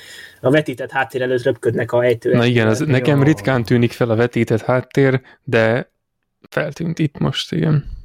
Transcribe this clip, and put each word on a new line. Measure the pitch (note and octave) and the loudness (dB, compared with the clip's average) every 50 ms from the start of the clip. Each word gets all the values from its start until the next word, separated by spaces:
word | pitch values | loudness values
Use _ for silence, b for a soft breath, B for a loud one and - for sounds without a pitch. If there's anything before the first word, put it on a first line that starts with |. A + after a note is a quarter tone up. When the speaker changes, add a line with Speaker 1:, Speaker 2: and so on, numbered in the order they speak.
| B B B B B B B B | B B B B B B B B
Speaker 1:
a | C3 C3 | 0 2
vetített | C#3+ D#3 D#3 C#3+ B2+ - C3 B2 | 2 2 0 -2 -6 -8 -10 -6
háttér | - C3+ C3 - - B2+ | -4 -4 -4 -4 -4 -4
előtt | B2+ B2+ B2+ B2 | -2 -2 -2 0
röpködnek | B2 C3+ A#2 - - A#2 A2+ A2 A2+ - | 0 -2 -2 0 -2 -2 -2 -2 -4 -2
a | A#2+ B2 B2 | 0 2 2
ejtőernyők. | B2 A#2 A#2 - B2+ B2+ A#2+ | 2 0 0 0 0 2 2
Speaker 2:
Na | A#2 B2 | 2 2
igen, | A#2+ A#2 A2 | 2 2 2
az | A2 A2 A#2 | 2 0 0
nekem | D#3 D#3 B2+ B2 B2 D#3 C#3+ C#3 | 0 0 0 2 2 2 2 4
Speaker 3:
Jó. | C#3 | 4
Speaker 2:
ritkán | D3+ D#3 - - C3+ C3 B2 A2+ | 2 2 2 0 -2 -2 0 0
tűnik | - B2+ A#2+ A#2+ A#2 | 0 2 2 2 0
fel | - - C3 A#2 | 0 -2 0 0
a | A2 | 2
vetített | A2 A#2+ A#2+ - A#2+ A#2 - A#2+ G#2 | 2 0 0 0 -2 0 0 0 -2
háttér, | - - B2+ B2+ - - - C#3+ C3+ C3 C3 C3 b b b b _ | 0 0 -2 -2 -2 -2 0 2 2 2 2 0 b b b b _
de | B2 A#2 A2+ A2+ A2+ A#2 C#3 - - _ _ _ _ _ _ _ _ _ _ _ _ | 0 2 2 2 2 0 -2 -4 -8 _ _ _ _ _ _ _ _ _ _ _ _
feltűnt | - D3 D3+ D#3+ C#3 - E3+ E3+ E3 - | -6 -4 -4 -4 -6 -6 -6 -6 -2 -2
itt | D#3+ - - - | -2 -4 -2 -4
most, | D#3 C#3 - - - - | -4 -2 -2 -4 -6 -6
igen. | - - D#3+ D#3+ D3+ C#3+ - - - - | -4 -2 0 2 0 0 -2 -4 -12 -16